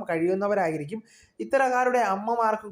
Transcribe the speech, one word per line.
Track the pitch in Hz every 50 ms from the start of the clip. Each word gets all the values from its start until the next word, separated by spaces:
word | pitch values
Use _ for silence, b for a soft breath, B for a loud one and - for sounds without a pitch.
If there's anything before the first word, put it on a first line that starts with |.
| - -
കഴിയുന്നവരായിരിക്കും. | 170 165 165 180 190 190 202 202 208 202 180 160 160 151 147 147 220 220 b b b b b b b -
ഇത്തരക്കാരുടെ | - 220 277 269 269 254 254 247 254 254 247 247 226 196 190
അമ്മമാർക്കും | 196 208 226 233 240 226 220 214 214 214 208